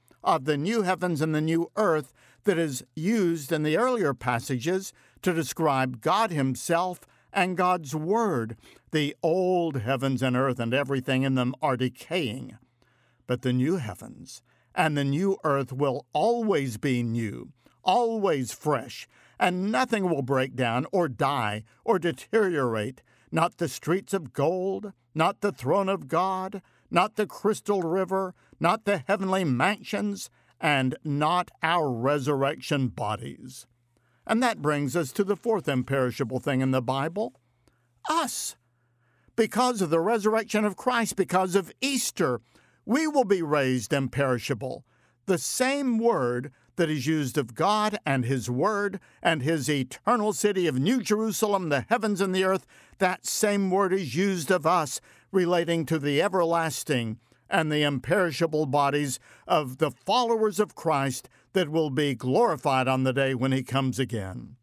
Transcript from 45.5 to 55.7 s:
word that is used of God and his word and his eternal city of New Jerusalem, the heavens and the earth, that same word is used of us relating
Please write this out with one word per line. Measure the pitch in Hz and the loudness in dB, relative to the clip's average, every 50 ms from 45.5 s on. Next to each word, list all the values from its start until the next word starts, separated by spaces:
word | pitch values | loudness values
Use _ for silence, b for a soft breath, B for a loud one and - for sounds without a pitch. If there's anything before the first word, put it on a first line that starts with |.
| - - 254 262 277 285 285 254 233 220 | -2 0 0 0 0 0 0 0 0 2
word | 226 233 220 160 127 120 123 123 131 143 b b b b b b | 2 2 2 2 0 0 -2 -2 -4 -8 b b b b b b
that | 170 151 | 0 0
is | 156 143 117 147 | 0 0 0 0
used | 160 156 143 127 127 147 | 0 0 0 -2 -2 -2
of | 131 120 113 | -4 -2 -2
God | - 160 196 214 214 208 214 208 202 - | 0 2 2 2 2 2 0 -2 -4 -2
and | 151 135 131 127 | -2 -2 0 0
his | 120 139 131 110 120 | 0 -2 -2 -2 -2
word | 123 127 160 208 214 202 208 202 190 190 b b b b | -2 0 0 2 2 0 -2 -2 -4 -6 b b b b
and | b 175 165 151 | b 0 2 2
his | 123 151 165 156 127 135 | 2 0 0 0 0 0
eternal | 151 139 131 127 - - _ - 240 233 208 214 | 0 -2 -2 -4 -8 -6 _ 0 2 2 2 0
city | 202 - - 208 196 190 175 160 | 0 0 0 0 2 2 0 0
of | 131 127 | 0 2
New | 135 185 254 254 | 2 2 2 0
Jerusalem, | 185 - 208 214 220 220 190 - 220 208 196 190 180 160 | 0 0 0 0 0 0 -2 -2 0 0 0 0 0 0
the | 143 131 - - | 0 0 0 0
heavens | 220 247 208 214 208 175 | 0 0 0 0 0 0
and | 196 190 185 | 0 0 0
the | 185 190 | 2 2
earth, | 190 190 185 - _ B B B B B B | 2 0 -2 -4 _ B B B B B B
that | 190 180 175 - - | 0 0 0 -2 -6
same | - - - - 208 208 202 196 190 | -6 -4 0 0 2 2 2 2 2
word | 185 196 202 185 | 2 2 2 2
is | 185 196 185 131 110 | 2 0 -2 -2 -2
used | 160 196 202 190 175 147 127 | 0 2 2 0 0 0 0
of | 185 175 143 | 0 2 2
us | 156 180 175 156 135 - - b b b b b b | 2 2 2 2 -2 -4 -10 b b b b b b
relating | b 190 180 170 180 175 170 165 | b 0 2 2 2 2 2 2